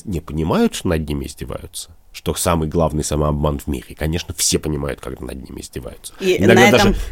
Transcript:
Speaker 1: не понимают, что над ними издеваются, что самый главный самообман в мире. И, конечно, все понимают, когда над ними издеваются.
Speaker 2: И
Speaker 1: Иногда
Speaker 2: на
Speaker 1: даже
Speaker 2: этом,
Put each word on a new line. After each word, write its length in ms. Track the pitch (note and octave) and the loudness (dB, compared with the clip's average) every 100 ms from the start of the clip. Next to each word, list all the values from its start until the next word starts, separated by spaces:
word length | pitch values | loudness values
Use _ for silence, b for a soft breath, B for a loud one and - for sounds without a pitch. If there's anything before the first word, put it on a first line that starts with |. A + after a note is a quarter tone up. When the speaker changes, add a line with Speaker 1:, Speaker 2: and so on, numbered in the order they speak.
Speaker 1:
не 160 | - E2 | -4 -6
понимают, 540 | - D2+ D#2+ C3 A#3 | -6 -4 0 2 0
что 140 | - F#2+ | 0 -2
над 200 | D#2+ D2 | -2 -2
ними 160 | C#2+ | -4
издеваются, 640 | C2+ - C2 - - - - - - | -6 -10 -10 -10 -12 -14 -16 -20 -20
что 220 | - - | -8 -6
самый 340 | D#2+ F#2 E2+ D#2 | -2 0 2 2
главный 340 | E2+ D#2+ D#2 | 2 2 0
самообман 560 | - D2 D2+ D2 D2+ C#2+ | -2 0 2 2 0 -2
в 80 | - | -4
мире. 200 | C2 - | -6 -8
И, 60 | |
конечно, 400 | - D#2 E2+ - - | -6 -2 -2 -4 -4
все 220 | - - | -2 0
понимают, 420 | D#2 D2 C#2+ A#1+ | -2 -4 -4 -6
когда 240 | B1 C2 | -10 -10
над 240 | B1 C2 - | -10 -12 -12
ними 140 | - | -14
издеваются. 500 | - - - - - - | -12 -12 -14 -14 -18 -4
Speaker 2:
И 160 | F#3 F3+ | 0 4
Speaker 1:
Иногда 300 | G2 A2 - | 6 8 8
Speaker 2:
на 40 | |
Speaker 1:
даже 160 | A#2+ G2+ | 8 4
Speaker 2:
этом, 100 | - - | 2 -2